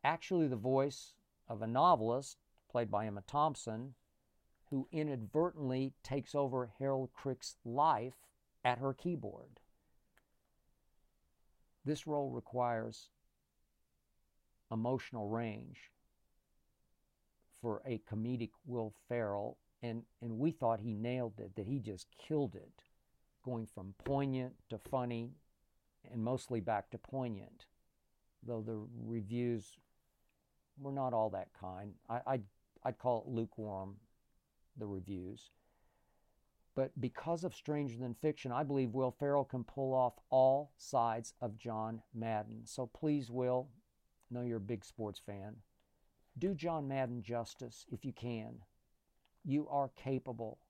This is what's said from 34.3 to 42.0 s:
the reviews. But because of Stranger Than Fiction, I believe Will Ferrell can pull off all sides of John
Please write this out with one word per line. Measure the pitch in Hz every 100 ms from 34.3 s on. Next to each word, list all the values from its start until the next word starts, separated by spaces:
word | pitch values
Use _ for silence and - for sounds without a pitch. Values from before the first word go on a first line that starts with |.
| _ _ _ _ -
the | 107
reviews. | 98 92 95 92 113 - _ _ _ _ _ _ _ _ _ _ _ _
But | - 135 -
because | 123 - - 165
of | 175
Stranger | - - 147 143 117
Than | 127
Fiction, | 113 156 151 131
I | 123
believe | 147 139 127
Will | 120 127 -
Ferrell | 143 143
can | 135 127
pull | 117 - 135
off | 131 127 - _
all | 131 131 135 147 _
sides | - 131 117 113 113 -
of | 120 110
John | 120 110 110 113